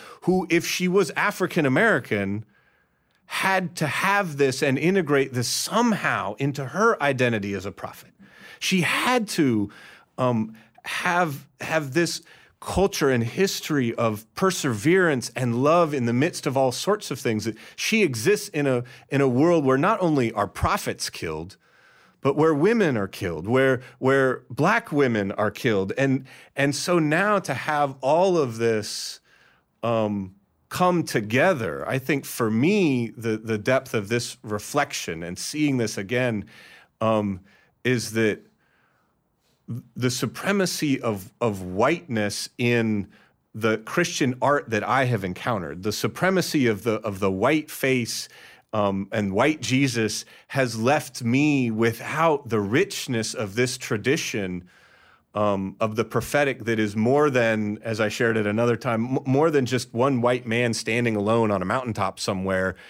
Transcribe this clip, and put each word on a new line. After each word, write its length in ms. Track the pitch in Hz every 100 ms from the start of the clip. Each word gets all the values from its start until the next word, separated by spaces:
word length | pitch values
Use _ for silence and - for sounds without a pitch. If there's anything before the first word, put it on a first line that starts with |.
| - -
who, 260 | - 185 165
if 160 | 170 170
she 220 | - 180
was 240 | 190 190
African-American, 1300 | 147 196 - 185 175 143 135 226 156 - 104 98 101 - _ _ _ _ _ _ _ -
had 480 | - 190 190 175 -
to 120 | 151
have 500 | - 190 202 185 139
this 240 | 139 127
and 140 | 147 131
integrate 560 | 165 196 147 139 135
this 140 | 123 120
somehow 880 | - - 202 240 185 156 117 95 107
into 260 | 139 143 131
her 360 | 165 226 -
identity 520 | 143 127 123 110 101
as 120 | 98 95
a 60 |
prophet. 400 | - - - - _ - - - -
She 220 | - 185
had 460 | 151 - 240 254 208
to, 400 | - 139 107 101 - - - _ -
um, 380 | 127 117 110 - - _
have, 640 | - - 180 175 170 135 - -
have 320 | - 160 139
this 300 | 151 165 - - - - _
culture 520 | - - 196 - 143
and 120 | 123
history 680 | 117 - 190 - - 147 120
of 320 | 110 117 104 -
perseverance 960 | - 190 185 143 107 135 190 175 131 - -
and 280 | 123 117
love 300 | 143 175 160
in 120 | 143 117
the 80 |
midst 340 | 120 165 - 156
of 100 | 131
all 140 | 131
sorts 400 | 120 - 208 -
of 80 | 139
things. 260 | 123 107 110
That 100 | 107 - -
she 260 | - 220
exists 460 | 175 117 135 208 -
in 160 | 151 143
a, 180 | 123 123 - -
in 120 | 139
a 60 | 135
world 380 | 123 170 165 135
where 120 | 131
not 240 | 180 214
only 300 | 175 147 113
are 160 | 101 101
prophets 640 | - 165 202 127 95 -
killed, 460 | - 82 78 87 - _ _ _ _ _ _
but 140 | 135 147
where 200 | 160 147
women 420 | 190 233 175 113
are 100 | 98
killed, 400 | - 95 80 95
where, 340 | 131 135 127 - -
where 420 | 131 135 131 127 -
Black 420 | 123 165 226 -
women 400 | 147 135 110 98
are 180 | 104 104
killed. 420 | - - 101 95 120
And, 300 | 139 131 - - - -
and 200 | 143 139
so 220 | - 175
now 400 | 151 160 208 202
to 160 | -
have 420 | 127 - 151 143 135
all 340 | 139 160 190 170
of 220 | 131 113
this, 640 | 117 110 104 - - - _ _ _ _ _ _
um, 500 | 117 113 107 101 95 - _ _ _
come 340 | - 180 175
together, 840 | - 127 107 123 180 151 98 69 82
I 120 | 131
think 260 | - 139 135
for 240 | - 113
me, 640 | 110 156 214 165 127 113 113
the, 220 | 113 110
the 220 | 113 107
depth 340 | 104 131 131
of 160 | 117 98
this 280 | 120 120 -
reflection 800 | 107 104 - 147 147 - - 82
and 160 | 85 90
seeing 400 | - 151 147 127
this 220 | 107 -
again, 460 | 98 123 123 107 - - - - _ _
um, 420 | 110 110 104 92 - _ _ _
is 300 | 120 123 104
that 280 | 110 110 90 - _ _ _ _ _ _ _ _ _ _ _ - 113 - -
the 140 | 123
supremacy 920 | - 113 - 185 202 175 - 151 135
of, 320 | 120 101 95 -
of 220 | 120 95
whiteness 880 | 92 92 127 170 - 110 104 - - -
in 500 | 120 120 113 107 92 - _ _ _
the 240 | 107 110 110
Christian 560 | - - 175 - 135 127
art 300 | 131 143 -
that 120 | 107
I 220 | 98 127 127
have 180 | 113
encountered, 600 | 92 90 131 107 76 82
the 80 | 104
supremacy 760 | - 110 - 180 190 - 156 120
of 180 | 101
the, 120 | 113 107
of 180 | 107 95
the 120 | 98
white 380 | 95 123 156 151
face, 600 | - 135 127 113 - - - - - _
um, 340 | 107 101 98 98
and 180 | 110 101
white 300 | 95 143 156
Jesus 640 | 107 131 135 113 107 - - - -
has 300 | 135 127 110
left 460 | 117 147 - -
me 480 | 117 131 151 139 120
without 800 | 110 117 110 - 151 165 147 110
the 100 | 110
richness 760 | 98 135 202 - - 117 107
of 220 | - 104 107
this 220 | 123 -
tradition, 920 | - 110 113 165 - 110 95 90 - _ _ _ _ _ _
um, 440 | 104 104 98 95 -
of 160 | 110 110
the 80 |
prophetic 640 | 110 120 - 143 143 120 110
that 120 | 110
is 160 | 107
more 360 | 107 113 143 151
than, 500 | 127 113 110 104 107
as 180 | 113 110
I 80 | 107
shared 260 | - 117 110
at 100 | 104
another 300 | 107 120 113
time, 400 | 127 113 123 135
m-, 80 | 131
more 240 | 135 165
than 160 | 147 123
just 280 | 123 -
one 260 | 117 135 127
white 260 | 120 127 117
man 280 | 117 120
standing 420 | 110 - 117 120 104
alone 360 | 101 117 110
on 100 | 98
a 40 | 90
mountaintop 540 | 107 123 107 95 -
somewhere 560 | - 95 95 92 95 -